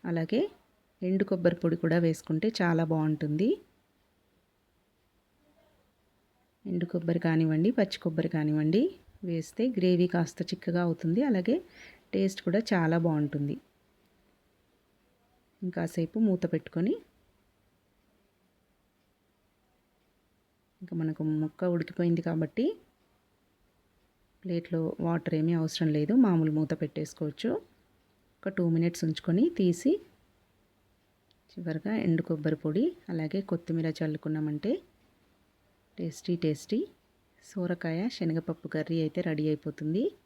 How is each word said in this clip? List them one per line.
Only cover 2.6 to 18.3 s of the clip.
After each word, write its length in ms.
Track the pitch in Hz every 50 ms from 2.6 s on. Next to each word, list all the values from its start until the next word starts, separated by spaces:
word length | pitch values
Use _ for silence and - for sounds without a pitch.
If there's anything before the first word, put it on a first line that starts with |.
చాలా 200 | 190 170 165 160 165 160 160
బాగుంటుంది. 560 | 160 156 156 151 151 156 147 147 156 196 240 392 - - _ _ _ _ _ _ _ _ _ _ _ _ _ _ _ _ _ _ _ _ _ _ _ _ _ _ _ _ _ _ _ _ _ _ _ _ 302 294 _ _ _ _ _ _ _ _ _ _ _ _ _ _ _ _ _ _ _ _ _ _
ఎండు 220 | 202 185 175 170 170 -
కొబ్బరి 260 | 175 165 170 170 170 - 165
కానివ్వండి, 420 | 160 160 160 160 156 156 170 214 254 -
పచ్చి 220 | 202 196 - - -
కొబ్బరి 260 | 175 156 160 160 165 - 156
కానివ్వండి 440 | 151 151 151 151 151 156 165 214 277 381 370 - _ - _ _ - 180
వేస్తే 340 | 170 165 156 - - - 226 262 247 196
గ్రేవీ 300 | 175 180 180 170 180 175 -
కాస్త 260 | 175 165 - - - 185 -
చిక్కగా 320 | - - - - 170 175 175 170
అవుతుంది. 340 | 160 - - 160 170 220 285 277
అలాగే 260 | 220 185 175 220 262 370 359 - - - - - - - _ _ -
టేస్ట్ 280 | 190 196 190 190 - - 180
కూడా 140 | 170 208 226 - 214
చాలా 240 | 180 160 160 165 170 165
బాగుంటుంది. 500 | 170 156 151 147 143 - 147 143 143 156 262 _ _ _ _ _ _ _ _ _ _ _ _ _ _ _ _ _ _ _ _ _ _ _ _ _ _ _ _ _ _ _ _ _ _ _ _ _ _ _ _ 196
ఇంకాసేపు 520 | 180 - 175 170 165 - - 165 160 - 214 226
మూత 180 | 208 185 180 - 165
పెట్టుకొని, 400 | - 156 - - - 165 175 220 349 466 - _ _ _ _ _ _ _ _ _ _ _ _ _ _ _ _ _ _ _ _ _ _ _ _ _